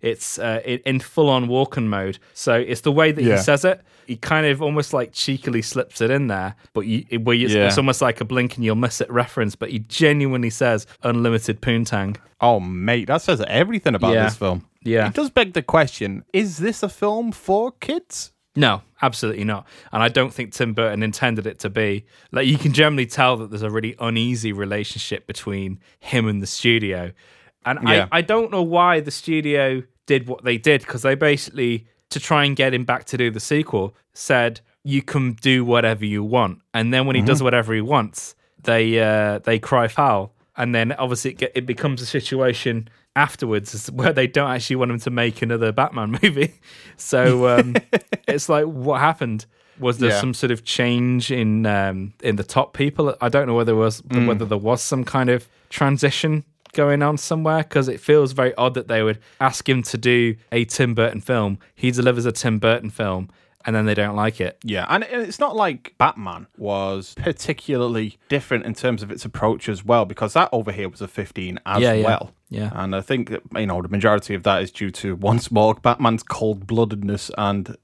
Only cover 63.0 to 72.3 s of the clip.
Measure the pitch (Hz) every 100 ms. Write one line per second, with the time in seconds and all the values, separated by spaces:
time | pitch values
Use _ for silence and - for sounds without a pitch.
63 | 107 92 92 _ _ _ - 110 107 104
64 | 104 104 107 110 90 - - 98 87 180
65 | 220 247 233 - 285 220 196 131 - _
66 | 139 - 98 87 92 _ 101 101 98 98
67 | 92 - - 156 - 151 - 135 123 117
68 | 107 - _ 143 - 120 - 110 127 113
69 | 104 101 - - 107 113 - 101 101 117
70 | 101 - 107 156 180 123 107 95 95 -
71 | 98 - 98 - 92 87 - 101 120 110
72 | 107 110 -